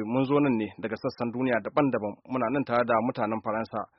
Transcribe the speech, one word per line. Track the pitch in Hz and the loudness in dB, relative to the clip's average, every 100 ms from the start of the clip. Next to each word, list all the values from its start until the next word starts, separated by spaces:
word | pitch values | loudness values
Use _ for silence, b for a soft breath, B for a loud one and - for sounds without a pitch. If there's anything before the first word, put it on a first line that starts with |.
| 107 | 0
"Mun | 127 | 0
zo | 131 143 | 2 4
nan | 143 113 | 4 2
ne | 104 - | -2 -6
daga | 104 110 | -6 -4
sassan | 131 - 117 | -6 -4 -4
duniya | 120 131 113 | -2 0 0
daban-daban, | 101 147 143 117 104 - - | 0 2 2 2 -4 -8 -6
muna | 127 113 | -2 0
nan | 143 | 0
tare | 123 120 120 | 0 0 4
da | 113 | 2
mutanen | 120 131 107 110 | 2 -2 -2 -2
Faransa | 113 110 113 113 95 | -2 -4 -4 -6 -8